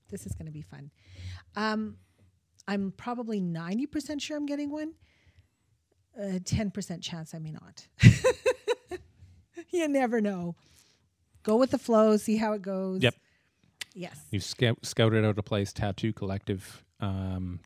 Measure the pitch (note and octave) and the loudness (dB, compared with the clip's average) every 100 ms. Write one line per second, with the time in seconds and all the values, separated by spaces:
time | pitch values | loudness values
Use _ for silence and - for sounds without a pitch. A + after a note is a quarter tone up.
0 | - G3 G3 - D#3+ D3+ D#3+ C#3 C#3+ _ | -16 -14 -10 -12 -12 -14 -16 -16 -20 _
1 | _ - - - - - A3 G#3+ G#3+ G3 | _ -16 -14 -14 -14 -6 -2 -2 -4 -10
2 | _ _ _ _ _ _ - G3+ G3 - | _ _ _ _ _ _ -6 -4 -4 -6
3 | - A#3+ A#3 G#3+ F3+ E3 E3+ G#3+ D4 D#4 | -8 -6 -4 -2 -2 -4 -4 -4 -4 -6
4 | D4 D4 - D4+ C#4+ C#4+ D4 D4+ D#4 E4 | -6 -8 -6 -6 -4 -4 -4 -6 -8 -10
5 | _ _ _ _ _ _ _ _ _ _ | _ _ _ _ _ _ _ _ _ _
6 | _ B3+ G3+ F#3 F3+ - G#3 G3+ F#3+ F3 | _ -10 -4 -4 0 0 0 -4 -8 -8
7 | - E3+ D#3+ E3 D#3 D#3 - - - - | -8 -10 -12 -12 -12 -12 -16 -20 -16 10
8 | - - - B4 A#4+ - - A#4+ - F4+ | 10 10 4 4 0 -2 -2 -4 -4 -14
9 | - _ - - _ - E4 F4+ D#4 C#4 | -14 _ -20 -20 _ -20 -6 -2 2 2
10 | B3 A#3 G#3 F#3 F3 E3+ _ _ _ _ | 2 2 0 -2 -6 -10 _ _ _ _
11 | _ _ _ _ - A3 C4 C4+ - A3 | _ _ _ _ 0 2 4 0 2 6
12 | A3 G#3+ A3 G#3+ A3 G#3+ F#3 F#3+ F#3+ F#3 | 8 6 2 0 0 -2 -4 -4 -4 2
13 | B2 - _ _ _ _ _ - - - | 2 0 _ _ _ _ _ -20 -18 -12
14 | F3 C#3+ - G#2 - - B2 A#2+ - - | -14 -14 -6 -6 -6 0 0 0 -4 2
15 | A2+ A2 G#2+ G2+ - G#2+ G2+ - G#2 G2 | 4 4 2 0 -2 -2 -2 -4 -4 -2
16 | A2+ G#2+ G2 G2 - F#2+ - - _ - | -4 -4 -6 -6 -4 -6 -6 -20 _ -8
17 | G2+ F#2+ F#2+ F#2 F2+ F2+ | -6 -4 -4 -6 -6 -10